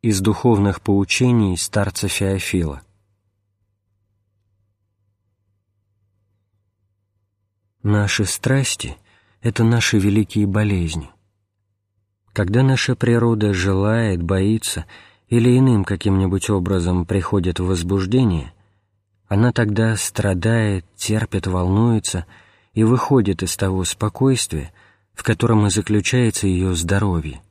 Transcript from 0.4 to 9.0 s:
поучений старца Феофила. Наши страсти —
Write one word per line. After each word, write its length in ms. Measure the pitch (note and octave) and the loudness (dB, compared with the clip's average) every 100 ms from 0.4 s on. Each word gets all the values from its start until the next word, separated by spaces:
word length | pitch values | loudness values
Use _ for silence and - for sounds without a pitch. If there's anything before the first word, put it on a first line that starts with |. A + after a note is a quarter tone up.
| B2+ G#2 G2+ F#2+ | 2 2 2 -2
поучений 760 | - G2+ G2 - B2 A#2+ G2+ F2 | 0 0 0 0 2 2 2 -2
старца 500 | - G#2+ G2 - G2 | -4 -2 -2 -4 -6
Феофила. 720 | - G2 G2 - F#2 D#2+ C2+ _ _ _ _ _ _ _ _ _ _ _ _ _ _ _ _ _ _ _ _ _ _ _ _ _ _ _ _ _ _ _ _ _ _ _ _ _ _ _ _ _ _ _ _ _ _ _ _ _ _ | -2 -2 -2 -2 -2 -2 -6 _ _ _ _ _ _ _ _ _ _ _ _ _ _ _ _ _ _ _ _ _ _ _ _ _ _ _ _ _ _ _ _ _ _ _ _ _ _ _ _ _ _ _ _ _ _ _ _ _ _
Наши 440 | G#2+ G#2 G2+ - G2+ | 0 0 0 -2 -4
страсти — 720 | - - C3+ C3 - - - | -2 0 0 0 -6 -10 -14